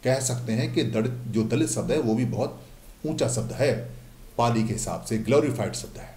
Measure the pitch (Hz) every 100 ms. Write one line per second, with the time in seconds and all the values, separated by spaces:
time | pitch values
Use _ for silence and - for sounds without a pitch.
0 | 127 131 - 123 - 113 127 - - 110
1 | 110 - - 104 110 127 156 - 92 143
2 | 123 110 123 104 131 - - - - -
3 | 156 160 131 - - - 139 110 - -
4 | - - - - 120 117 110 104 - 85
5 | - 113 110 139 151 123 107 - - -
6 | -